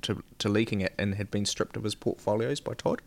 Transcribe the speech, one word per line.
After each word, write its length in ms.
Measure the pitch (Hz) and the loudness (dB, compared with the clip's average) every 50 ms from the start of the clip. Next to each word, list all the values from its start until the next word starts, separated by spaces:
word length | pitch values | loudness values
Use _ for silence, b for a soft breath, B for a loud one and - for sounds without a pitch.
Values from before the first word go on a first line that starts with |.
to, 220 | - - 104 - - - - - | -4 -4 -4 -4 -4 -12 -10 -2
to 80 | - 110 | 0 2
leaking 320 | 101 107 113 - 113 101 | 4 4 4 4 2 0
it 140 | 95 - - - | 0 0 0 0
and 180 | 98 101 98 | 0 0 0
had 140 | 101 101 98 | -2 -4 -2
been 160 | - 101 101 | -2 -2 0
stripped 300 | - - - 104 - - | 0 0 0 -2 -2 -2
of 80 | 117 107 | -4 -4
his 120 | 107 104 | -4 -4
portfolios 640 | - - 117 - - - - 104 113 113 127 143 147 | -2 -2 -2 -2 -2 0 0 0 2 2 0 -2 -2
by 120 | - - - | -2 -6 -6
Todd? 280 | - - - - - - | -2 0 0 0 0 -4